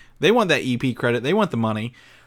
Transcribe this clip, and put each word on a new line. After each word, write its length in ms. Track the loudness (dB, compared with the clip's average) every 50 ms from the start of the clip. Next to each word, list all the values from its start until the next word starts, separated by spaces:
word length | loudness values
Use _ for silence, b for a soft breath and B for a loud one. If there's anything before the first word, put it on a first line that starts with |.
| b b b 0
They 120 | 2 2
want 180 | 4 4 2 2
that 140 | 0 0 0
E 120 | -2 -2
P 180 | 0 -2 -2 -2
credit. 300 | 0 0 0 0 0 0
They 100 | 0 0
want 180 | 0 0 0
the 40 | 0
money. 360 | -2 -2 -2 -2 -4 -6 -8 b b b b b b b